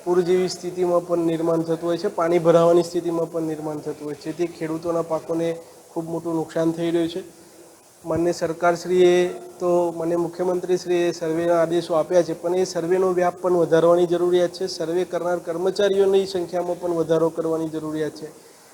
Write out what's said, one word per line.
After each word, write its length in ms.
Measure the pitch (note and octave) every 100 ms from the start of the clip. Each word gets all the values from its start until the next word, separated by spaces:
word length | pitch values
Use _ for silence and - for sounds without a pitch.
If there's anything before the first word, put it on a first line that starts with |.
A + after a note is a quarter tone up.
પૂર 180 | F3 F3+
જેવી 260 | F3 F#3 F3+
સ્થિતિમાં 600 | - F3+ F3 F3+ F3 F3
પણ 100 | F3
નિર્માણ 440 | E3 E3 E3 E3
થતું 280 | E3 D#3+ E3+
હોય 80 | E3+
છે, 100 | G3+
પાણી 320 | G3+ E3+ F3
ભરાવાની 440 | E3 E3 E3+ F3
સ્થિતિમાં 480 | E3+ F3 E3+ E3 E3
પણ 100 | E3
નિર્માણ 360 | D#3+ D#3 D#3 D3+
થતું 280 | D3 D3 D3
હોય 80 |
છે, 120 | C#3+ D#3
જેથી 200 | D#3+ E3+
ખેડૂતોના 560 | - D#3+ D#3+ E3+ E3+
પાકોને 560 | E3 D#3+ D#3 E3 E3 E3 - - -
ખૂબ 200 | - E3
મોટું 260 | E3 E3+ D#3+
નુકસાન 360 | D#3 E3 E3
થઈ 200 | D#3+ E3+
રહ્યું 180 | E3+ E3
છે. 140 | F#3 - - - - - - _ _ E3+
માનનીય 260 | E3 E3+
સરકારશ્રીએ 960 | E3+ E3 E3 F3 E3+ F3 F#3 F3+ F3+ F3+ F3+ - -
તો, 320 | F3+ F3 F3
માનનીય 260 | E3 E3 E3+
મુખ્યમંત્રીશ્રીએ 920 | E3+ E3+ F3+ F3+ F3+ F3+ F3 F3+ F3
સર્વેના 500 | E3+ E3 D#3+ E3+ E3+
આદેશો 320 | D#3+ E3+ E3
આપ્યા 280 | E3 D3+ F3+
છે, 120 | D#3+
પણ 220 | D#3+ F3 F3+
એ 80 |
સર્વેનો 500 | F#3 F3+ E3 F#3 F#3+
વ્યાપ 280 | F3+ F3+ F3
પણ 120 | F3+
વધારવાની 520 | F3+ D#3+ E3 E3 F3 F3
જરૂરિયાત 440 | E3+ F3 F3+ F3
છે. 180 | - F#3+
સર્વે 360 | F3+ D#3+ F3
કરનાર 360 | F3 F3 E3+ F3
કર્મચારીઓની 840 | E3+ E3 F#3 F#3 G3+ G3 G3 G3 F#3+
સંખ્યામાં 540 | F#3 E3+ F3 F3 F3
પણ 120 | F3
વધારો 380 | E3 D#3+ E3 E3
કરવાની 400 | E3 E3 D#3+ D#3+
જરૂરિયાત 420 | D#3 D#3 D#3 D3+
છે. 160 | C#3+ D3+ - - - -